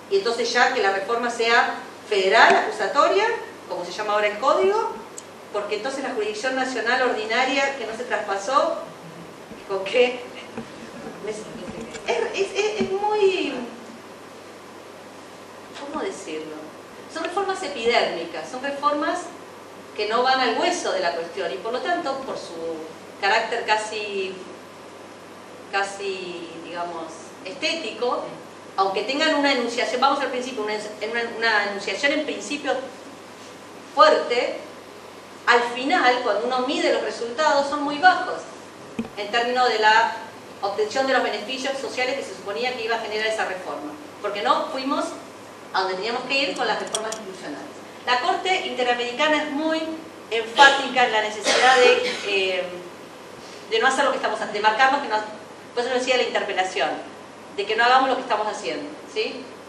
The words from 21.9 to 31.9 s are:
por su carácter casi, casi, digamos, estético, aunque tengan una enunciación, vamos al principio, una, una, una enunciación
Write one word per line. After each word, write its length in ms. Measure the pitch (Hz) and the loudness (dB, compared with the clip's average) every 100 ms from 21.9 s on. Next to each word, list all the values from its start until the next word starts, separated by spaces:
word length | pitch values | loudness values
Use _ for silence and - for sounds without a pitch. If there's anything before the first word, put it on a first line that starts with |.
| 339 277 - | 0 0 -4
por 180 | - 180 | -6 -8
su 160 | - 165 165 160 156 - - - | -8 -8 -6 -6 -8 -12 -16 -4
carácter 440 | 196 220 226 233 - | 2 2 2 -2 2
casi, 680 | 214 214 214 208 202 190 190 - - - - - - - - - - - - - | 0 0 -6 -4 -2 -4 -6 -12 -14 -16 -16 -16 -16 -16 -16 -18 -18 -16 -16 -4
casi, 800 | 285 196 - 202 185 180 170 170 160 160 | -2 -2 -4 -4 -4 -6 -8 -10 -12 -10
digamos, 400 | 175 175 165 165 - - - 190 | -6 -6 -6 -10 -12 -16 -14 -12
estético, 800 | - 311 330 220 233 240 285 - - - - - - | -4 -4 -2 -6 -2 0 0 -4 -10 -14 -16 -6 0
aunque 280 | 196 196 | 2 2
tengan 320 | 208 277 311 294 | 0 2 4 4
una 180 | 285 | 4
enunciación, 480 | 254 233 247 220 254 | 2 0 0 0 4
vamos 180 | 269 285 | 4 4
al 120 | 254 | 0
principio, 320 | 254 247 226 | -2 -4 -4
una, 100 | 208 | -4
una, 640 | 214 - - 220 233 233 220 | -4 -6 -6 -4 -2 -2 0
una 320 | 233 214 202 | 2 2 2
enunciación 420 | 196 208 | -2 -4